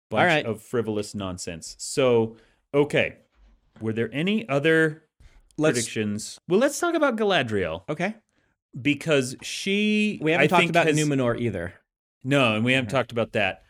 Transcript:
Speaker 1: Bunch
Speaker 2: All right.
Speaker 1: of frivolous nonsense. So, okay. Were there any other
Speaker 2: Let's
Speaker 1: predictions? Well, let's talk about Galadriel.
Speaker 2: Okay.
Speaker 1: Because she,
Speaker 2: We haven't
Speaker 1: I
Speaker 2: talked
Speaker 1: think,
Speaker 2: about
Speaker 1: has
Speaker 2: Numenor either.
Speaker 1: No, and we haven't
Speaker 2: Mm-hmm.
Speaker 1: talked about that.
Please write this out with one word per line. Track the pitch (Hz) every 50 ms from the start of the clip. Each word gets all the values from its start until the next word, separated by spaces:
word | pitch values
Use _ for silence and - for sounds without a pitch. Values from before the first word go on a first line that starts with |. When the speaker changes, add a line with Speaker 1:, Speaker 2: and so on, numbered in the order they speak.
| _ -
Speaker 1:
Bunch | 107 117
Speaker 2:
All | 160
right. | 180 160 151 -
Speaker 1:
of | 113 107 -
frivolous | - - - 120 107 110 107 104 104 - -
nonsense. | 104 98 95 90 90 - 92 85 82 - - - -
So, | - - - 147 135 127 120 117 113 113 113 - _ _ _ _ _ - -
okay. | 143 147 147 - 139 98 73 - _ _ _ _ _ _ _ _ _ _ _ _ -
Were | 110 110
there | 107 113 117 - -
any | 139 165 196 214 220 - -
other | 139 143 143 160 160 160 160 156 151 - _ _ _ _ - - _ - _ _ - -
Speaker 2:
Let's | 151 156 123 123
Speaker 1:
predictions? | 113 - - 117 107 104 104 107 - - - - _ -
Well, | 175 214
let's | 262 285 - -
talk | 349 349 330
about | 330 294 277 233 214
Galadriel. | 220 202 185 160 131 113 107 101 90 80 80 85 - -
Speaker 2:
Okay. | 151 156 175 202 220 - _ _ _ _ _ _ _ _ _ _ - 139
Speaker 1:
Because | 117 143 143 139 - 165 151 139 131 127 131 -
she, | - - - - - 196 196 208 214 214 214 214 208 214 180 -
Speaker 2:
We | 151 156
haven't | 160 135 147
Speaker 1:
I | 156
Speaker 2:
talked | 185 175
Speaker 1:
think, | 180 165
Speaker 2:
about | 165 170 160 160
Speaker 1:
has | 151 151
Speaker 2:
Numenor | 151 147 143 135 127 120 117 110
either. | 117 113 95 90 85 90 - _ _ _ _ _ _ _ _ _ -
Speaker 1:
No, | 127 143 143 131 113 107
and | 107 113
we | 123 127
haven't | 135 127 104
Speaker 2:
Mm-hmm. | 139
Speaker 1:
talked | 131 120 -
about | 120 117 110 110 -
that. | 110 101 95 - - _